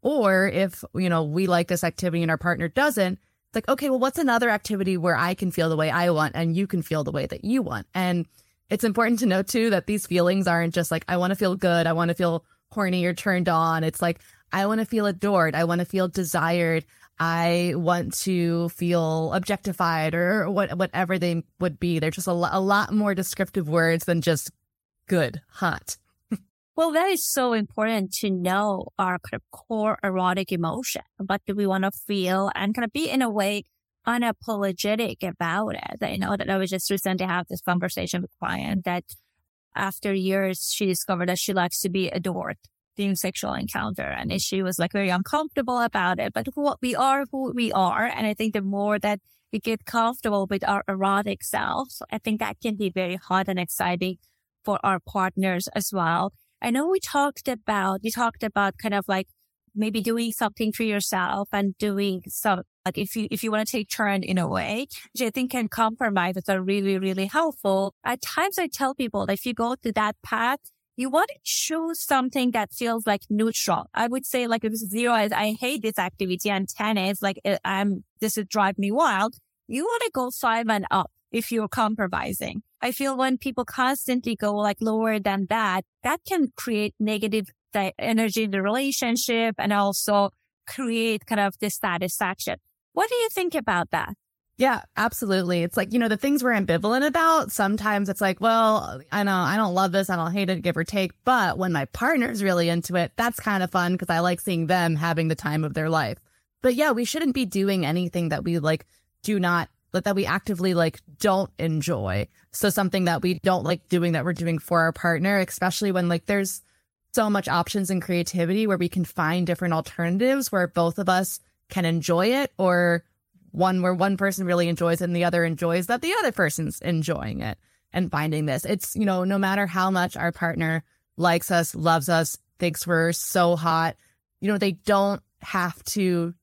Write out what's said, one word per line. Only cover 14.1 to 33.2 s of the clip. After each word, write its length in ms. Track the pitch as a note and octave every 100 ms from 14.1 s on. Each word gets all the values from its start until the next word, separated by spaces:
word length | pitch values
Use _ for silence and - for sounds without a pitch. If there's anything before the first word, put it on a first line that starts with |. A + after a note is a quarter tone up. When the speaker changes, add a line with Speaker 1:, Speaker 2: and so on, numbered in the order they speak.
| E3 - _ _
Speaker 1:
"I 140 | F#3+ G3
wanna 180 | A3
feel 220 | A3 A3+ G#3
adored, 480 | F#3+ G3+ G3 D#3+
I 100 | D3
wanna 200 | E3+ F3
feel 220 | F3 F#3+ F#3
desired, 760 | F#3+ E3+ F3 D#3+ F3 E3 D#3+ D#3 _ - _
I 560 | E3 E3 E3+ F3 F3 E3
want 380 | E3+ F3 E3+ -
to 480 | F#3+ F3+ E3+ E3+ E3+
feel 640 | - F3 F3 D#3+ D#3+ D#3+
objectified," 800 | F#3+ F#3 G3 G3+ F3 E3+ D#3+ D#3
or 360 | E3 F3+ F#3+ F3
what, 280 | G3 G3 F3
whatever 400 | F#3 - F3+ F#3+
they 240 | F3 E3+ - _
would 220 | F3+ D3+
be. 180 | F3 E3
They're 140 | D#3
just 160 | D#3 F#3
a 40 |
lo-, 160 | F3 F3
a 100 | F#3
lot 340 | F#3+ G3+ -
more 200 | G#3+ G#3
descriptive 540 | F#3+ G3+ - F#3+ G3+ D3+
words 360 | E3 E3 E3
than 180 | - E3+
just 280 | E3+ D3+ - _ _ _ _ _ -
good, 340 | F3+ C3+ B2+ _
hot. 500 | - F3+ - - - _ _ _
<laughs> 80 | G#3 _ _ _ -
Speaker 2:
Well, 160 | E4
that 180 | D#4 F#4+
is 120 | F#4 -
so 260 | - B3+
important 580 | A3+ G#3 - G#3+ A3 F#3+ -
to 100 | G#3+
know 560 | F#3 F3+ F#3+ G#3 F#3+ - -
our 200 | F#3+ F3+
kind 160 | -
of 80 | - _
core 480 | - _ A3 G#3+ -
erotic 480 | G3+ F#3 F3+ F#3 F#3+
emotion. 520 | F3+ E3 A3+ C4 - - _
What 240 | F#3+ G3 -
do 80 |
we 120 | G3+ G3
wanna 240 | F#3+ F#3+
feel 600 | - - G3+ F3+ F#3 G3
and 200 | - G3+
kind 120 | A3 A#3
of 60 |
be, 180 | C#4+ D#4+
in 100 | C4